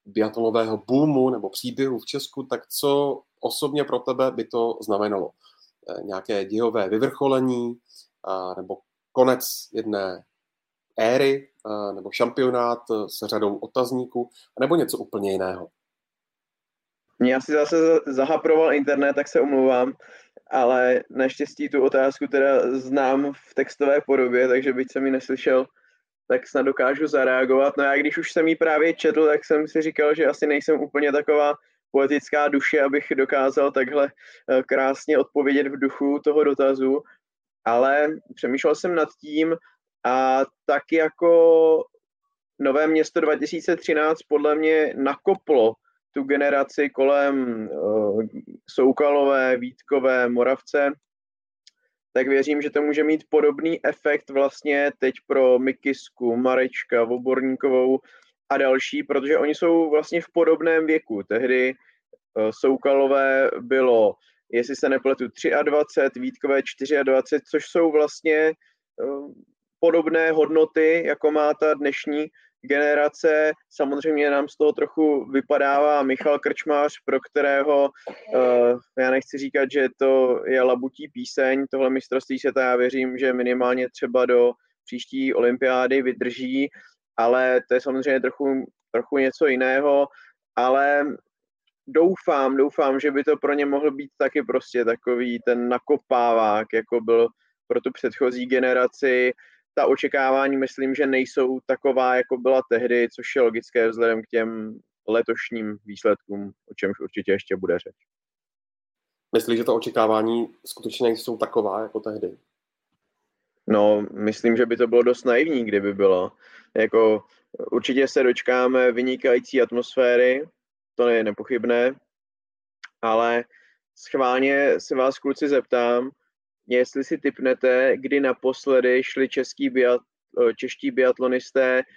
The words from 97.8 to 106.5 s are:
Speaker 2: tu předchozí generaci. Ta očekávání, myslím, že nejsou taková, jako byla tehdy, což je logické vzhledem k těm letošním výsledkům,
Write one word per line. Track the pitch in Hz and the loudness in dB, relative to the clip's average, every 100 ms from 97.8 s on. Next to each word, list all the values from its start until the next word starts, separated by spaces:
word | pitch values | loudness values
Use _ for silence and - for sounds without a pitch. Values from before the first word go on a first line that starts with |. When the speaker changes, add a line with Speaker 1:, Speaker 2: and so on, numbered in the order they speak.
Speaker 2:
tu | 135 | -4
předchozí | - 123 - 127 123 123 | -6 -6 -2 -2 -2 -2
generaci. | 127 127 127 127 - 135 127 123 123 _ _ _ | 0 2 2 0 0 0 2 0 -2 _ _ _
Ta | - - | -2 2
očekávání, | 135 143 143 131 135 139 135 | 0 0 -2 0 0 0 -2
myslím, | 135 - 135 135 | -4 -4 -4 -2
že | 139 | 0
nejsou | 131 127 - 127 131 - | 0 -2 -2 -2 -2 -4
taková, | 131 139 131 127 127 | -2 0 2 2 0
jako | 123 127 | 0 -2
byla | 123 131 131 | 2 2 2
tehdy, | 113 120 120 117 - | -2 2 0 0 -4
což | 120 143 | -6 0
je | |
logické | 117 113 - 120 113 | 0 0 -4 0 0
vzhledem | 113 117 113 | 0 0 0
k | 110 | -2
těm | 117 113 113 110 113 _ _ - | -4 -2 -6 -12 -14 _ _ -4
letošním | 113 117 117 - 117 107 104 104 | -2 -2 -4 -6 -8 -8 -10 -14
výsledkům, | 101 110 101 - 101 101 | -2 0 0 -4 -12 -12